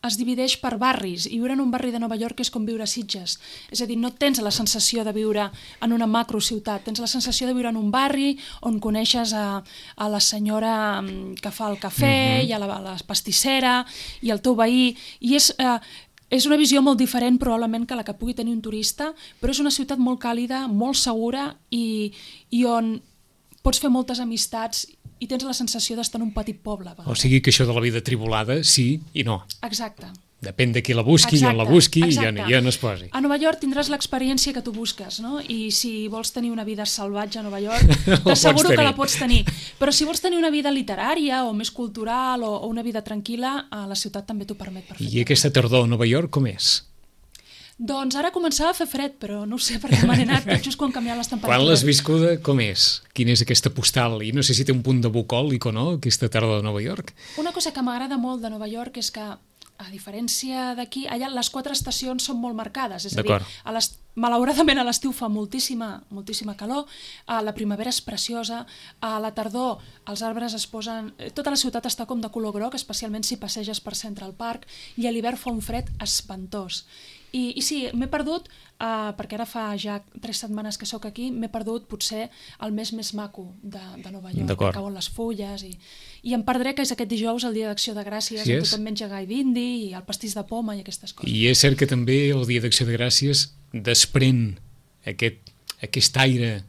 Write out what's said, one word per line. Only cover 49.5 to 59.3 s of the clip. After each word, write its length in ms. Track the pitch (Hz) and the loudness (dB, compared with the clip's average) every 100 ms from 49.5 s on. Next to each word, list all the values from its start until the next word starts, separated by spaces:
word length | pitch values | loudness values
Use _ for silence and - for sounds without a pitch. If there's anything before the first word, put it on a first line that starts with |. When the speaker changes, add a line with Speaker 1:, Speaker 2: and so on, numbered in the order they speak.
| 240 | -2
Speaker 1:
ho 40 | |
sé 180 | - 233 | -2 -2
per 80 | 285 | 4
què 120 | - 240 | 6 6
me 80 | 247 | 6
n'he 120 | 247 | 6
anat, 180 | 269 202 | 2 4
tot 220 | - 269 | 0 0
just 100 | - | -2
quan 120 | 285 | -2
canviaven 260 | 254 233 233 | -2 -4 -4
les 60 | 240 | -4
temperatures. 260 | 240 208 123 | -2 2 6
Speaker 2:
Quan 80 | 143 | 6
l'has 140 | 151 | 6
viscuda, 520 | 139 139 - 160 170 165 160 | 6 4 4 4 4 2 4
com 140 | 139 | 4
és? 220 | 110 95 - - _ - | 4 4 2 2 _ 0
Quina 160 | 120 | 4
és 80 | 120 | 4
aquesta 280 | 117 123 - | 4 4 2
postal? 460 | - - 135 120 110 | 2 0 2 2 0
I 60 | 107 | -2
no 120 | 131 139 | 0 2
sé 80 | |
si 100 | 117 135 | 2 2
té 40 | 127 | 2
un 80 | 131 | 4
punt 140 | 131 | 4
de 80 | 117 | 4
bucòlic 540 | 113 110 120 147 127 120 | 0 0 0 2 0 0
o 60 | |
no, 140 | 110 143 165 | 0 0 0
aquesta 320 | 123 - 117 | 0 0 2
tardor 280 | 113 110 107 | 2 2 2
de 60 | 107 | 0
Nova 160 | 104 113 | -4 -4
York. 300 | 202 - - - - | -6 -10 -16 -14 -6
Speaker 1:
Una 100 | 320 | -4
cosa 220 | 349 339 | -2 -4
que 80 | 294 | -2
m'agrada 380 | 247 240 262 269 | -4 -2 -4 -4
molt 220 | 247 254 226 | -4 -4 -8
de 60 | |
Nova 160 | 214 214 | -8 -8
York 300 | 226 247 247 | -8 -10 -8
és 80 | 220 | -8
que, 140 | - 214 | -8 -12